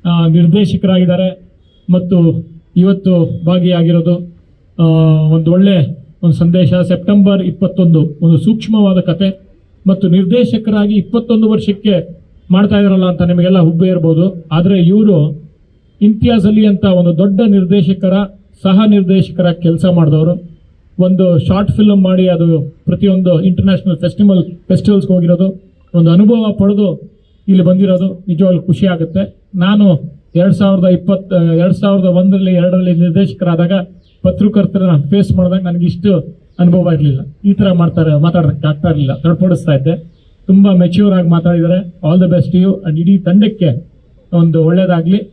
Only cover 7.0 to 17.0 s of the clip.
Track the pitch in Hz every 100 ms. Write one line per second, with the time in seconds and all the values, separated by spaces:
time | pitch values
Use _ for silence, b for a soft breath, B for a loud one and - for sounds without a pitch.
7 | - 202 196 196 180 - 185 - 170 156
8 | 147 - 165 156 214 220 214 214 196 185
9 | 170 165 196 190 - _ _ _ 190 190
10 | 185 180 180 240 240 220 220 208 208 208
11 | 170 226 226 220 220 220 - 196 208 180
12 | 170 - - - - 185 202 202 202 190
13 | 185 170 175 175 180 185 165 165 185 170
14 | 160 160 190 - - 156 180 196 170 208
15 | 208 170 147 - - _ _ _ _ _
16 | 208 214 233 226 190 214 208 196 196 180